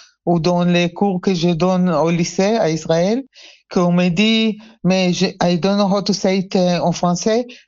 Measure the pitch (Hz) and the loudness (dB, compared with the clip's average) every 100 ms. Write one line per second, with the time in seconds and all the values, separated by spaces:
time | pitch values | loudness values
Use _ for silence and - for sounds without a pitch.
0 | - _ 175 170 170 175 175 175 175 170 | -20 _ -2 0 0 0 2 0 0 -2
1 | 202 180 196 180 175 165 180 185 180 151 | -2 0 -2 0 0 0 0 2 0 0
2 | 165 170 175 - 196 226 160 160 165 165 | 0 0 -2 0 0 0 0 -2 -2 0
3 | 185 247 262 - - - _ 190 175 175 | 0 -2 -6 -18 -20 -20 _ 0 2 2
4 | 180 175 220 220 220 214 - - 175 185 | 0 2 2 2 0 -4 -12 -4 -2 0
5 | 180 175 185 - 180 175 190 202 196 202 | 0 0 -2 0 0 0 0 0 0 0
6 | 190 196 196 190 190 196 180 175 170 160 | -2 -2 0 0 0 0 0 0 -2 0
7 | 175 175 220 226 240 - | -2 0 0 0 -2 -12